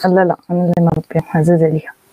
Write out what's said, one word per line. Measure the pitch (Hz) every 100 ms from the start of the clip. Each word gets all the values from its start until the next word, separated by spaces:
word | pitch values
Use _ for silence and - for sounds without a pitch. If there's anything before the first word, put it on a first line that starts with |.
| 185
لا، |
لا، | 185 180 - -
أنا | 175 175 175
اللي |
مربيهم، | 170 156 - 165 - 165
عزاز | 156 170
عليا. | 160 156 - - _